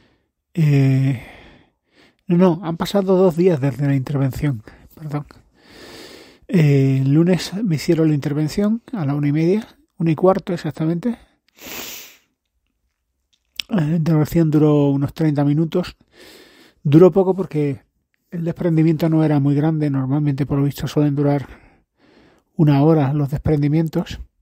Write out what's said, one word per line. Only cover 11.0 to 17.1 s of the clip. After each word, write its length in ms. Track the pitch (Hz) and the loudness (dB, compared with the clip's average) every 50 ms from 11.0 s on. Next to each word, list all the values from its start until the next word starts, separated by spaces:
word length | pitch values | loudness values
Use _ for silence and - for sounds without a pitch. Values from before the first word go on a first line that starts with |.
| - 240 233 - - _ _ _ _ _ _ - - - - - - - - - - - - _ _ _ _ _ _ _ _ _ _ _ _ _ _ _ _ _ _ _ _ _ _ _ _ _ _ _ _ - - - | -4 -6 -8 -8 -14 _ _ _ _ _ _ -20 -18 -16 -16 -14 -14 -14 -16 -18 -20 -20 -20 _ _ _ _ _ _ _ _ _ _ _ _ _ _ _ _ _ _ _ _ _ _ _ _ _ _ _ _ -20 -10 -6
La 260 | - 180 147 151 170 | -4 -4 -2 -2 -2
intervención 540 | 170 147 170 160 151 147 - - 170 165 156 | -2 0 0 0 0 0 0 0 0 0 2
duró 400 | 147 151 151 151 147 147 143 143 | 2 2 2 2 2 2 2 0
unos 240 | 139 139 143 - - | 0 -2 -4 -6 -4
treinta 280 | - 160 156 143 147 | -4 -2 -2 0 0
minutos. 540 | 143 143 147 156 170 156 - 180 180 - - _ _ _ _ - - - - - - - _ _ _ _ _ _ | 0 0 0 0 -2 -2 -4 -6 -6 -6 -12 _ _ _ _ -20 -20 -20 -20 -20 -20 -20 _ _ _ _ _ _
Duró 280 | - 147 143 160 185 180 | 0 4 6 8 8 8